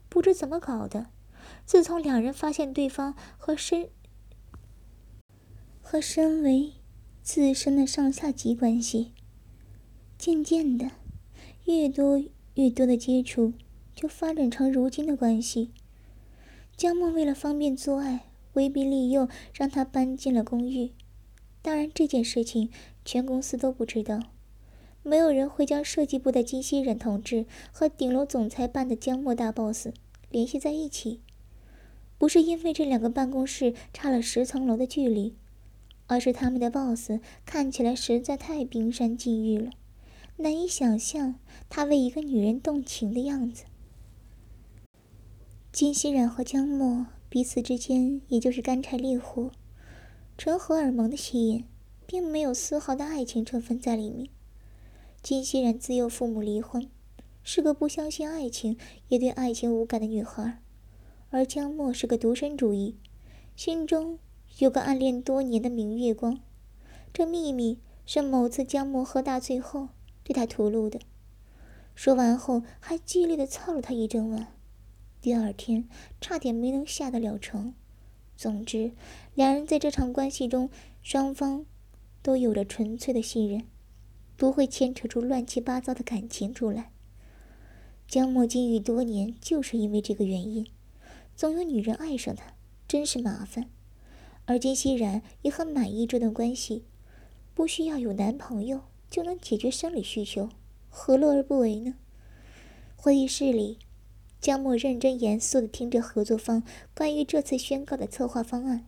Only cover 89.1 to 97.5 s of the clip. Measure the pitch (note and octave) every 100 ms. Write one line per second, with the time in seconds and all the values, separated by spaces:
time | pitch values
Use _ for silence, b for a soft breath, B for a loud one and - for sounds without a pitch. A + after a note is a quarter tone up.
89.1 | G#3 G3+ A#3 - D#4+ C4+ A#3 G#3+ G#3 G#3
90.1 | G#3 G3 F#3 G3 A3 A3 - - B B
91.1 | B B - D#4 D#4+ F4 B3 A3 A3 D#4+
92.1 | C4 - - - - - - - D4 D4
93.1 | B3 A#3+ G3+ G3 - B3 - - b b
94.1 | b b b - B3 C4 C4+ C4+ B3+ G#3+
95.1 | G3 B B C#4+ C#4+ D#4+ D4 G3+ G3+ A#3
96.1 | B3 A#3 G#3+ A#3 B3+ - A3+ - - b
97.1 | b b b -